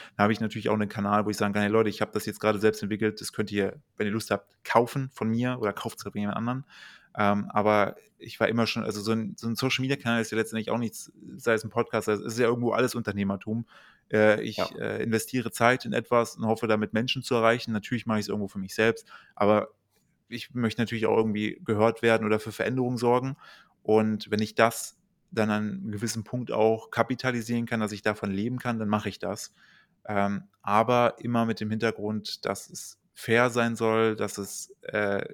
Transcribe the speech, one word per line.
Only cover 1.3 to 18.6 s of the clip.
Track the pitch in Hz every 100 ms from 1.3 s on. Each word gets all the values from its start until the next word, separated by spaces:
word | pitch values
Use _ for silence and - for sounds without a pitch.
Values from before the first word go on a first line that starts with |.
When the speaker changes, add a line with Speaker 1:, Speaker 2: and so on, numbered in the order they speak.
Speaker 1:
ich | 101
sagen | 104
kann, | 104
„Hey | 104
Leute, | 110 107
ich | 101
hab | 110
das | 104 107
jetzt | 101
gerade | 107 104
selbst | 107 107
entwickelt, | 101 107 110 107
das | 110
könnt | - 101
ihr, | 101 95 - _ -
wenn | 107
ihr |
Lust | 110 -
habt, | 101 - _
kaufen | - 120 120 143 131
von | - 110
mir | 113 127 123
oder | 107
kauft's | 98 117 -
von | 101
jemand | 104 104 110
anderen.“ | 113 131 - - - - _ -
Ähm, | 104 101 -
aber | 107 104 104 98 - - _
ich | 117 -
war | 113
immer | 117 110
schon, | 117
also | 110 104
so | 104
ein, | 113 110 -
so | 113
ein | 113
Social-Media-Kanal | 131 - 131 139 117 117
ist | 110
ja | 110
letztendlich | 110 110 107
auch | 117
nichts, | 113 - - - - -
sei | 120
es | 110
ein | 110
Podcast, | 120 120 113 107
sei |
es, | 104
es | 120
ist | 113
ja | 117
irgendwo | 120 120
alles | 104 123
Unternehmertum. | 123 110 101 98 98 - 110 117 - - _ _
Äh, | 110 107 107
ich, | 113 104
Speaker 2:
Ja. | 92 -
Speaker 1:
äh, | 107 104
investiere | 117 110 - 127 113
Zeit | - 117 127
in | 113
etwas | 113 117 120 113 -
und | 113
hoffe, | 110 113
damit | 107 107
Menschen | 110 127 139
zu | -
erreichen. | 120 113 120 -
Natürlich | 107 - 120 117
mache | 107
ich's | 104
irgendwo | 104 98
für |
mich | 101